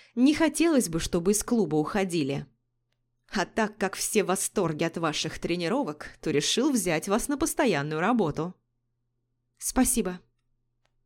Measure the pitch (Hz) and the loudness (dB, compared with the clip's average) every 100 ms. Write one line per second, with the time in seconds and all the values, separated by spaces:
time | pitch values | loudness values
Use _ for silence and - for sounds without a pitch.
0 | - 233 269 302 320 302 330 277 170 165 | -10 2 4 6 2 4 4 4 2 -2
1 | - 180 175 208 - 240 170 151 156 185 | -2 0 2 0 2 0 2 2 0 0
2 | 190 170 135 139 - _ _ _ _ _ | 0 0 -2 -4 -8 _ _ _ _ _
3 | _ _ _ 202 175 - 214 214 190 - | _ _ _ -4 -2 -2 -2 -2 -4 -4
4 | - 214 175 190 - - 170 151 165 175 | -2 0 0 0 -2 -2 -2 0 -4 -2
5 | 165 156 156 - 165 175 165 254 208 151 | -4 -2 -6 -6 -4 -2 -2 -2 -2 -6
6 | - - 160 143 - - 294 247 180 156 | -14 -8 -2 0 2 2 2 2 0 -2
7 | 196 214 - 277 320 - 277 151 147 156 | 0 0 0 -2 -2 0 2 2 -2 -2
8 | 185 247 165 143 170 - _ _ _ _ | 0 2 0 0 -4 -6 _ _ _ _
9 | _ _ _ _ _ _ - 254 254 233 | _ _ _ _ _ _ -4 0 2 0
10 | 185 180 _ _ _ _ _ _ _ _ | -2 -6 _ _ _ _ _ _ _ _